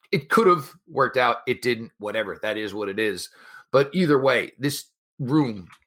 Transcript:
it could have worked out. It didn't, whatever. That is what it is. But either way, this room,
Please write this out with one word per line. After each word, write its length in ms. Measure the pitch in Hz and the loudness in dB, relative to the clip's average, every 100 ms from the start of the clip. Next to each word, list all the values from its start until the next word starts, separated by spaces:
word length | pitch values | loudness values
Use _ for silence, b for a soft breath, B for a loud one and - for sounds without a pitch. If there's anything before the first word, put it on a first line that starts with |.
| _ | _
it 180 | 185 - | -6 0
could 180 | 220 202 | 4 4
have 260 | 170 139 - - | 2 -2 -18 -8
worked 300 | 135 127 127 | -2 0 2
out. 200 | 123 113 - | 0 0 -4
It 160 | 123 | -2
didn't, 300 | 123 113 113 - | -2 -2 -6 -12
whatever. 400 | 104 110 101 82 | -6 -4 -6 -6
That 160 | 107 107 | -6 -4
is 160 | 107 | -6
what 160 | 101 101 | -6 -6
it 80 | 101 | -2
is. 320 | 107 90 - B B B B | -4 -4 -10 B B B B
But 180 | 135 143 | 2 2
either 260 | 185 165 139 | 2 4 4
way, 340 | 135 120 76 - | 4 2 -2 -6
this 280 | 139 139 - _ _ - | -6 -6 -12 _ _ -10
room, 480 | 131 151 131 104 87 - | 0 0 0 -4 -14 -20